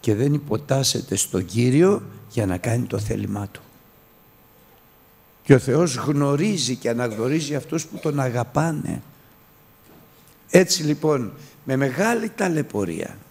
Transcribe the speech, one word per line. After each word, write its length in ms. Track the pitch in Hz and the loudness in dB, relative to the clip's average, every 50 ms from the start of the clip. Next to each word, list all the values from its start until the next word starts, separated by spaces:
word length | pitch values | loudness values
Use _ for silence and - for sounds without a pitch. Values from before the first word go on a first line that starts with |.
και 140 | - 117 107 | 2 0 0
δεν 200 | 101 123 143 147 | 2 2 2 0
υποτάσσεται 800 | 147 139 - 107 110 - - 135 135 135 - - - - - 95 | 0 -2 -2 -4 -4 -2 0 0 0 0 0 -2 -2 -4 -4 -2
στον 280 | 101 - - - - 90 | -2 -2 -2 -2 -2 -2
Κύριο 580 | 85 87 113 120 127 127 147 170 190 202 - - - - - - - | -2 0 2 2 4 4 6 6 4 4 2 -2 -10 -18 -18 -20 -8
για 160 | - - 107 | -4 -2 0
να 100 | 95 90 | 0 0
κάνει 300 | 90 - 120 113 120 120 | -2 -2 -2 -2 -2 -2
το 120 | 107 - 107 | -2 -4 -4
θέλημά 500 | 104 104 110 101 104 98 101 104 101 98 | -4 -4 -4 -4 -4 -6 -6 -8 -8 -10
του. 120 | - - - - - - - - _ _ _ _ _ _ _ - _ - _ _ _ - - _ - _ _ _ _ _ _ _ _ _ _ _ _ _ _ | -12 -18 -20 -20 -20 -20 -20 -20 _ _ _ _ _ _ _ -20 _ -20 _ _ _ -20 -20 _ -20 _ _ _ _ _ _ _ _ _ _ _ _ _ _
Και 120 | - 139 | 6 6
ο 40 | 127 | 6
Θεός 360 | - - 120 151 175 170 123 | 6 2 2 2 2 2 0
γνωρίζει 800 | - - 127 151 143 143 139 139 143 170 214 208 170 127 117 127 | -4 -2 0 0 2 2 2 2 2 2 0 0 0 0 -2 -4
και 120 | 120 - 123 | -2 -2 -2
αναγνωρίζει 680 | 117 120 123 120 107 107 110 127 143 165 156 139 147 | 0 0 0 -2 -2 -2 -2 0 0 0 -2 -2 -4
αυτούς 320 | 139 - - - 165 160 | -6 -4 -4 -4 -4 -4
που 120 | - - - - | -6 -12 -6 -4
τον 180 | 156 147 143 | -2 -2 0
αγαπάνε. 840 | 135 127 117 123 120 - - 147 156 165 156 151 - - - - - - - - - - - _ _ _ _ _ _ _ - _ _ - - - - - - - - - - _ _ - | -2 0 0 -2 -4 0 0 0 0 0 -2 -4 -4 -6 -6 -8 -8 -14 -20 -20 -20 -20 -20 _ _ _ _ _ _ _ -20 _ _ -20 -20 -20 -20 -20 -20 -20 -20 -20 -20 _ _ 4
Έτσι 320 | - 175 185 175 - - 156 | 6 6 6 6 2 -2 0
λοιπόν, 500 | 151 151 147 - 156 151 135 120 98 - - - - - - - | 0 0 0 2 0 2 2 0 -4 -8 -12 -20 -20 -20 -16 -6
με 120 | - 135 | -2 0
μεγάλη 520 | 135 139 139 123 131 196 226 240 233 226 220 | 0 0 0 0 0 0 0 0 0 -2 -6
ταλαιπωρία 880 | - - 202 185 170 156 143 - - 107 98 87 82 80 82 - - 101 - - | -4 -2 -2 0 0 -2 -2 -2 -2 -4 -2 -2 -4 -6 -8 -8 -10 -16 -20 -20